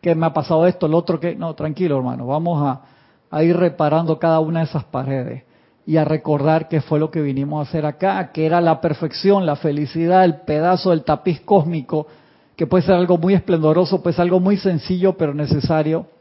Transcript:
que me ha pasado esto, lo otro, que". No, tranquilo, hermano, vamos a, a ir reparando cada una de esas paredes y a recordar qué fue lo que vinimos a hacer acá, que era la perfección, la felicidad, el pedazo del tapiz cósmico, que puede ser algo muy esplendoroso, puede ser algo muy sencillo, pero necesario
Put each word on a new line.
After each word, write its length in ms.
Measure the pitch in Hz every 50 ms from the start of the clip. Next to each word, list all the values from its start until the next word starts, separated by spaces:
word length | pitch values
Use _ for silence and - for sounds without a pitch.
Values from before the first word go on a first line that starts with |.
que 120 | - 175 165
me 120 | 160 165
ha 80 | 165 156
pasado 340 | 160 143 - 170 160 165 180
esto, 220 | 180 180 - 151
lo 80 | 156 170
otro, 240 | 170 - 170 156
que". 140 | 165 175 165 -
No, 180 | 165 165 151
tranquilo, 420 | - 156 156 151 - 185 170 143 135
hermano, 300 | 127 127 123 123 120 123
vamos 340 | 139 156 165 170 170 147
a, 200 | 147 139 131 135 - _ _ _ _ _ _ _ _ _
a 120 | - 151 160
ir 120 | 165 175
reparando 640 | 165 175 170 - - 156 147 147 160 170 160 160 156
cada 220 | - 165 160 160
una 180 | 160 156 165 165
de 60 | 160
esas 180 | 143 - 143 120
paredes 600 | _ - 131 131 131 135 135 123 127 120 131 - _ _ _ _ _ _ _ _
y 100 | - 156
a 80 | 160 156
recordar 640 | 151 156 151 - - 151 143 135 151 156 165 160 -
qué 140 | 165 156
fue 180 | - - 160 151
lo 100 | 156 151
que 120 | - 165
vinimos 440 | 151 143 135 131 139 147 151 151 147
a 40 | -
hacer 160 | - 160 147
acá, 480 | 151 147 - 190 196 190 190 185 - -
que 120 | 165 156
era 140 | 156 165 175
la 220 | 170 165 160 160
perfección, 640 | - 170 147 - 170 156 - - - 190 202 196 185
la 100 | 160 147
felicidad, 720 | 143 - 160 143 147 151 131 - 165 165 170 180 185 185
el 160 | 180 160 -
pedazo 480 | - - 151 151 160 175 185 175 - 190
del 160 | 175 160 -
tapiz 340 | - 151 147 - 185 170 -
cósmico, 680 | - - 208 196 147 165 170 160 127 - - 151 147 - - _ _ _ _ _ _ _ _ -
que 100 | 170 135
puede 160 | - 185 147
ser 120 | 190 190
algo 220 | 175 180 175 180 170
muy 160 | 160 185 202
esplendoroso, 680 | 180 - - 180 165 156 156 156 170 185 143 190 185 -
puede 120 | 175 165
ser 80 | - 175
algo 180 | 175 180 185
muy 160 | 180 190 208 190
sencillo, 600 | - 196 180 151 - - 185 180 180 190 180 190
pero 160 | 170 147 143
necesario 760 | 147 151 139 - 151 127 - 165 156 151 156 160 165 185 - _ _